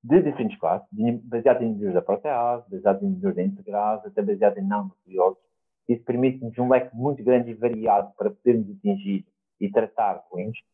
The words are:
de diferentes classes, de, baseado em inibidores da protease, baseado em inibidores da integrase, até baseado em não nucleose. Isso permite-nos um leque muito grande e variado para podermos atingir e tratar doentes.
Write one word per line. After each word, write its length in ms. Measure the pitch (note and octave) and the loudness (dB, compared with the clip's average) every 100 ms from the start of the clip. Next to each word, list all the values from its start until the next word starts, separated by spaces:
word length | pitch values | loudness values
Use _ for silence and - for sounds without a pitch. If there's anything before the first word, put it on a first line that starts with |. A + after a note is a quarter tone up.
de 180 | A#2+ E3 | 6 4
diferentes 340 | D#3 - A#2 - | 4 -2 -4 -2
classes, 300 | D#2+ F#2 - | -2 -2 -4
de, 200 | G#2 A#2 | -2 0
baseado 500 | A#2 A#2+ A#2 A#2 G#2+ | -2 -4 0 4 4
em 40 | A#2 | 0
inibidores 280 | G#2 G#2 | -2 0
da 80 | F2 | 0
protease, 600 | - G2+ D3+ B2+ A#2+ A#2+ G#2 | 0 -2 -2 -2 -2 -4 -6
baseado 320 | F#2+ G#3 G3 | -2 0 0
em 20 | G3+ | -2
inibidores 300 | F#2 G2 F#2 | -2 -2 0
da 80 | |
integrase, 640 | F#2+ G2 - G#2 G#2+ A2 G#2 | -2 -4 -6 -2 -2 -2 -4
até 140 | G2 | -4
baseado 340 | G2+ G2+ G#2 G2+ | -2 2 2 2
em 60 | |
não 220 | G2 G#2 G2 | -2 -2 -4
nucleose. 520 | _ _ F#2 F#2 - _ _ _ _ - | _ _ 2 2 2 _ _ _ _ -4
Isso 160 | A#2+ - | -4 -2
permite-nos 520 | B2 C3 C3 A#2+ A#2 | 0 0 0 -10 -4
um 120 | B2 | 2
leque 260 | B2+ B2+ A2+ | 2 2 -6
muito 280 | C3+ C#3 | -4 -2
grande 280 | A2+ B2+ A#2+ | 2 2 2
e 20 | |
variado 600 | A2 A#2 A2+ A2 G2+ G2+ _ | -4 -4 -2 2 2 0 _
para 140 | G#2 | -6
podermos 380 | - A#2+ A#2 G2+ G2+ | -2 2 2 0 -4
atingir 480 | G#2 G2 G2 G2 - _ _ _ | -2 -2 -2 -6 -6 _ _ _
e 100 | G2+ | -2
tratar 540 | A#2 A2 - G#2+ F2+ _ | 0 -2 -2 -2 -2 _
doentes. 320 | F2+ G2 A#2+ _ | -10 -10 -10 _